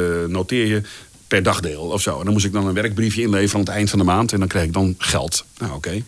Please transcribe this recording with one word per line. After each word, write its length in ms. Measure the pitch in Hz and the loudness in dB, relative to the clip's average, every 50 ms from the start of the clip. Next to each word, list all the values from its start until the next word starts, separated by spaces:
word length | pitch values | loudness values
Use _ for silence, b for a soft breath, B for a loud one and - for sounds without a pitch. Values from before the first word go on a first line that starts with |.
| 87 87 85 85 85 | 2 0 0 0 -2
noteer 380 | 85 90 92 90 - 127 123 110 | -2 -2 -2 -2 0 0 0 2
je 140 | 107 107 104 104 B B B B B B - - | 2 2 0 -2 B B B B B B -20 -6
per 160 | - 104 98 92 | -2 0 2 2
dagdeel 380 | 107 - - - 78 73 76 | 2 0 0 -2 -4 -6 -6
of 200 | 85 82 87 101 | -4 -4 -2 -2
zo. 160 | - - 76 69 | -2 -2 -4 -2
En 40 | 87 | 0
dan 100 | 101 107 | 2 2
moest 120 | 104 95 | 2 2
ik 80 | 98 98 | 0 0
dan 140 | 101 98 | 0 0
een 60 | 95 90 | 0 0
werkbriefje 480 | 104 110 113 101 113 113 110 104 113 | 0 -2 -2 0 0 0 0 0 0
inleveren 320 | 117 107 101 98 104 98 - 101 | 0 2 2 2 2 2 2 0
aan 60 | 98 | -2
het 100 | 98 95 | -2 0
eind 140 | 104 104 101 | 0 0 2
van 100 | - 101 | 2 4
de 60 | 90 | 4
maand. 280 | 90 90 104 117 113 110 | 4 4 4 2 2 2
En 60 | 98 | 0
dan 80 | 95 | 0
kreeg 160 | 90 - 87 82 | 0 0 0 0
ik 100 | 80 82 | 0 2
dan 220 | 95 98 92 90 | 2 2 2 0
geld. 480 | - - - - 67 65 78 - - - - - | 0 -2 0 0 0 0 0 -2 -4 -4 -6 -10
Nou, 160 | - 117 82 69 | -8 -8 -6 -6
oké. 300 | 71 78 - 90 107 131 | -6 -6 -6 -6 -6 -6